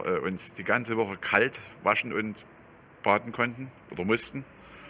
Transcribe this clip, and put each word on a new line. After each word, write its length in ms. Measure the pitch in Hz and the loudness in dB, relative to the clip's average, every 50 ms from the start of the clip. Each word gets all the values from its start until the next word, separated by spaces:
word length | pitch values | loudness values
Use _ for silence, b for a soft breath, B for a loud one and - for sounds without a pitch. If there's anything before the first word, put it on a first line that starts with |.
| - | 0
äh, 140 | 90 92 78 | 0 0 0
uns 340 | 65 92 95 90 - - - | 0 -2 -4 -4 -8 -10 -12
die 100 | - 90 | -8 0
ganze 340 | - 110 123 120 117 117 113 | 0 0 0 2 0 0 0
Woche 180 | 110 98 98 | 0 0 -2
kalt 440 | - - - - 104 117 135 - - - - - - - | -6 -4 2 4 4 4 4 0 -6 -14 -16 -18 0 2
waschen 280 | - - - - 120 | 2 2 2 0 -2
und 340 | - 104 107 107 104 - - - - - - - - - - - - - | -2 -2 -2 -4 -6 -10 -14 -20 -20 -20 -20 -20 -20 -20 -20 -20 -20 -2
baden 300 | - 101 101 107 113 120 | 2 4 4 4 2 -2
konnten 400 | - - 120 123 117 123 131 131 - - - - | -2 0 0 0 0 -6 -12 -14 -14 -18 -18 -10
oder 120 | - - 92 | -6 -4 2
mussten. 400 | 101 113 117 - - - 139 131 - - B B B B B B B | 2 2 2 2 -2 -6 -8 -12 -12 -18 B B B B B B B